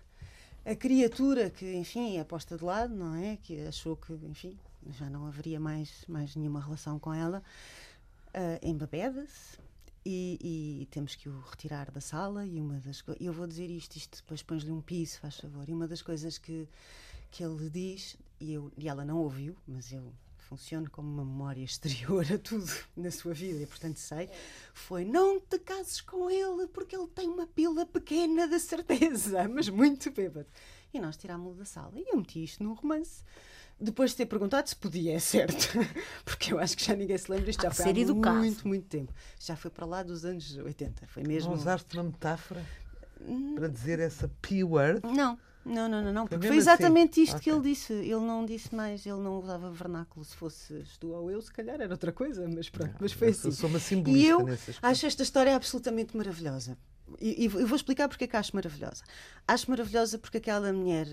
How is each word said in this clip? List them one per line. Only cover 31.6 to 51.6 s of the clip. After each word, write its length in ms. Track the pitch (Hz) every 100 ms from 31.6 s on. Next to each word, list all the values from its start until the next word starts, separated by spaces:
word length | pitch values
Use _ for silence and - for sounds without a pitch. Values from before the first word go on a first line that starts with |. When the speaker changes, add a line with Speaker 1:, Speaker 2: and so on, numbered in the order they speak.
Speaker 1:
sala 280 | 196 - 143 214
e 120 | 415
eu 40 | 339
meti 260 | - 165
isto 220 | 160 -
num 80 | 208
romance. 480 | 220 294 311 330 - - - - - - -
Depois 300 | 214 226 262
de 60 | 254
ter 80 | 240
perguntado 420 | 214 196 277 285
se 80 | -
podia, 380 | 196 170 165
é 40 | 165
certo. 480 | - 208 170 - - 226 - 320
<laughs> 240 | - -
Porque 280 | - - -
eu 60 | 165
acho 160 | 175 -
que 80 |
já 100 | -
ninguém 240 | 202 196 190
se 100 | -
lembra, 220 | 190 208
isto 120 | 220
já 60 | 180
Speaker 2:
A 40 |
Speaker 1:
foi 120 | -
há 40 | 185
Speaker 2:
série 160 | 190
do 100 | 240
Speaker 1:
muito, 80 | 214
Speaker 2:
carro. 440 | 226 226 226 214 202
Speaker 1:
muito 180 | 196 190
tempo. 260 | 151 131 - - -
Já 160 | - 156
foi 160 | 170
para 120 | -
lá 200 | 165 180
dos 200 | 180 170
anos 320 | 170 180 147 139
oitenta, 460 | 139 147 139 - -
foi 160 | -
mesmo. 260 | 143 156 165
Speaker 3:
Não 60 | 165
usaste 380 | 156 180 - 170
uma 80 |
metáfora 600 | 170 - 160 165 - 180 151 - - - - - -
Speaker 1:
Hum. 280 | 254 277 294
Speaker 3:
para 100 | 160
dizer 300 | 120 131 165
essa 300 | 165 - 151 -
P-word? 600 | - 196 180 156 143 202
Speaker 1:
Não, 320 | 226 269 262 240 - -
não, 240 | 247 233 226
não, 140 | 214
não, 100 | 208
não, 140 | 208 226
Speaker 3:
Foi 100 | 165
Speaker 1:
porque 100 | -
Speaker 3:
mesmo 0 |
Speaker 1:
foi 80 | 302
exatamente 520 | 320 339 349 330 330
Speaker 3:
assim? 100 | 330
Speaker 1:
isto 180 | 320 -
que 100 | -
Speaker 3:
Ok. 100 | 311
Speaker 1:
ele 140 | 269
disse. 180 | 285 -
Ele 220 | 214 196 220
não 240 | 226 226 226
disse 260 | 226 -
mais, 320 | 226 214 208
ele 140 | 202 196
não 220 | 196 190
usava 280 | 185 180 180
vernáculo. 520 | 170 180 170 165 151
Se 120 | 147 -
fosses 600 | 165 - - 151 147 -
tu 100 | 165
ou 200 | 170 170
eu, 120 | 208
se 80 | 220
calhar 280 | -